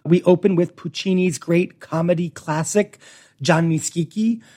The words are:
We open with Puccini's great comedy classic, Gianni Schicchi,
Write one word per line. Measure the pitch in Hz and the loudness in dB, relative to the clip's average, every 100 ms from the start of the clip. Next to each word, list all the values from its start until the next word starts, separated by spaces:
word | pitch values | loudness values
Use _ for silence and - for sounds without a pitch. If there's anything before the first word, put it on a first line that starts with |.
We | 151 175 | 0 2
open | 175 180 202 175 | 4 4 2 0
with | 175 - | 0 -6
Puccini's | - - 196 185 185 156 | -12 -8 -2 0 0 -2
great | - 170 180 - | -2 0 0 -6
comedy | - 160 170 170 175 | -8 -4 -2 -2 -4
classic, | - - 151 160 208 208 - - - _ _ | -8 -6 -4 -2 -2 -2 -8 -20 -20 _ _
Gianni | 139 160 165 156 | 0 2 2 -2
Schicchi, | - 170 160 208 220 226 - | -4 -6 -6 -2 -2 -2 -8